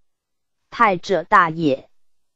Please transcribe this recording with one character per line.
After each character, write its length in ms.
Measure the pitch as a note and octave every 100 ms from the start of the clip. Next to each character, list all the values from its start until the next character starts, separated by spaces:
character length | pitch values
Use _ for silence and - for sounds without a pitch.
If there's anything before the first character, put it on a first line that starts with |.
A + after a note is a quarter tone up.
| _ _ _ _ _ _ _
太 280 | - A3+ F3+
者 260 | - E3+
大 260 | F3 G#3 E3
也， 400 | D#3+ D3+ C3 - _ _ _ _